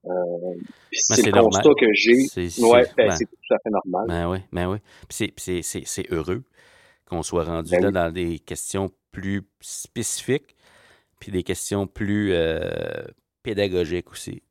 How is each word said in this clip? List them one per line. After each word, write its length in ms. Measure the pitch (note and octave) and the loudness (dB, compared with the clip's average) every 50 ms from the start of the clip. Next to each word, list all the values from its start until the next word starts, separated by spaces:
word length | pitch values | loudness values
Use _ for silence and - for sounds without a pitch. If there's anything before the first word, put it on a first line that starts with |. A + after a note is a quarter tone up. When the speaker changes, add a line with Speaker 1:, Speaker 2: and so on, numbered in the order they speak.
| _ F#2 | _ -4
Speaker 1:
Euh, 440 | F#2 F2+ F2 F2 F2 F2 F2 F2+ F2 | -4 -4 -2 -4 -4 -6 -8 -8 -10
puis 100 | F2 - | -10 -14
Speaker 2:
Ben, 40 | - - _ _ _ | -18 -20 _ _ _
Speaker 1:
c'est 240 | - - - - A#2+ B2+ | -4 -4 0 2 2 4
Speaker 2:
c'est 40 | A2 | 4
Speaker 1:
le 40 | A2+ | 4
constat 300 | G2 G2+ A2+ A2 F#2+ F#2+ A2+ | 6 6 6 6 4 6 6
Speaker 2:
normal. 120 | D3+ C#3+ - | 6 6 6
Speaker 1:
que 140 | B2 A2 G#2 | 4 4 4
j'ai. 220 | G2+ G#2+ A2+ A#2+ C3 C3+ C#3 - - F2+ F2 | 4 4 6 6 6 4 0 -2 -4 -4 -4
Speaker 2:
C'est, 140 | E2+ - A#2 | 0 4 6
Speaker 1:
Ouais, 200 | A2+ A#2+ A#2+ B2 | 8 8 8 6
Speaker 2:
c'est, 100 | - - | 4 4
Speaker 1:
ben, 120 | - A#2 | 2 4
Speaker 2:
ben, 80 | G#2 F2+ | 4 4
Speaker 1:
c'est 100 | E2 A2+ | 0 -2
tout 280 | - - _ - - A#2 | -6 -6 _ 0 0 0
à 40 | G2 - | 0 0
fait 60 | A2+ | -2
normal. 360 | G#2 F#2+ - F#2 F2+ F#2 A2 | -2 -2 -2 -2 -4 -2 -2
Speaker 2:
ben 220 | F2 F2 E2+ E2+ E2+ | -2 -2 -2 0 -2
oui, 60 | F#2 F#2+ F#2 _ | -2 -4 -6 _
ben 180 | - F2 F2+ F2+ | -4 -2 -2 -2
oui. 60 | G2 G#2 _ _ - - - | -2 -6 _ _ -20 -20 -20
Puis 80 | _ - | _ -6
c'est, 100 | - A2 | -6 -6
puis 160 | - _ - - | -6 _ -10 -6
c'est, 180 | - F2+ F2 | -4 -4 -4
c'est, 220 | D#2 - - F#2+ C2+ | -4 -6 -8 -8 -8
c'est 260 | - - - F#2 - F2 | -8 -8 -8 -6 -4 -4
heureux 300 | E2 D2+ D2+ - A#2+ C3 _ _ _ _ _ _ _ _ _ _ _ _ | -4 -2 -2 -4 -6 -6 _ _ _ _ _ _ _ _ _ _ _ _
qu'on 180 | _ F2+ E2+ D#2+ | _ -6 -6 -4
soit 200 | - - F2 D#2+ | -2 -2 -2 -2
rendu 280 | E2 E2+ E2 D#2+ D#2+ | -2 -4 -6 -2 0
Speaker 1:
Ben 100 | F2 F2+ | 0 2
Speaker 2:
là 60 | F#2 | 2
Speaker 1:
oui. 60 | G2+ G2 | 2 2
Speaker 2:
dans 180 | F2+ E2+ E2 E2 | 0 -2 -2 -2
des 260 | F2+ F2+ E2+ E2 D2+ | -4 -4 -4 -6 -8
questions 500 | _ - E2+ - - - - G2 G2 F#2 _ _ _ _ | _ -12 -12 -10 -10 -6 -4 -4 -4 -6 _ _ _ _
plus 320 | _ - F#2 G2 G2 G2+ F#2+ _ _ _ | _ -8 -6 -4 -4 -4 -6 _ _ _
spécifiques, 960 | - - - - - - _ A#2+ A2 - - - - - C3 D#3 _ _ _ _ _ _ _ _ _ _ _ _ _ _ _ _ | -18 -16 -14 -14 -14 -12 _ -8 -6 -6 -6 -8 -2 -2 -2 -2 _ _ _ _ _ _ _ _ _ _ _ _ _ _ _ _
puis 120 | - - | -12 -6
des 120 | G2+ F#2 E2+ | -4 -4 -2
questions 440 | - F#2 - - - G#2 G2+ G2 | -2 -6 -6 -4 -4 -2 -2 -4
plus, 440 | F#2 _ - A2 G2 G2+ G#2 G#2 G2 F2+ | -4 _ -6 -4 -2 0 0 0 2 2
euh, 260 | E2+ E2 E2 D#2+ D#2+ E2+ G1+ G1+ G1+ G1+ G1+ G1+ G1+ - - - _ _ _ _ _ _ | 2 2 0 0 -2 -4 -4 -4 -6 -6 -6 -8 -10 -12 -14 -18 _ _ _ _ _ _
pédagogiques 680 | B2+ G#2+ F#2+ G2+ G2 F#2 F2+ F2 D#2 F2 F2 - _ | -6 -2 -2 0 0 0 0 0 0 -2 -6 -6 _
aussi. 320 | - - - - E2+ E2+ _ _ | -16 -14 -12 -12 -14 -14 _ _